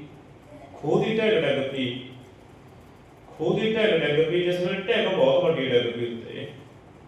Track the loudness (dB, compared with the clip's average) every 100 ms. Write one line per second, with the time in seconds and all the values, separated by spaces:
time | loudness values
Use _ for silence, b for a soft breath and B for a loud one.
0 | -18 -20 -20 -20 -20 -20 -20 -8 0 2
1 | 2 2 2 2 2 0 -2 -2 -4 -6
2 | -12 -18 -20 -20 -20 -20 -20 -20 -20 -20
3 | -20 -20 -18 -6 -2 0 0 2 4 2
4 | 2 2 2 2 0 0 -2 -2 -2 0
5 | 0 2 4 4 2 0 2 2 2 -4
6 | -6 -8 -10 -12 -12 -16 -20 -20 -20 -20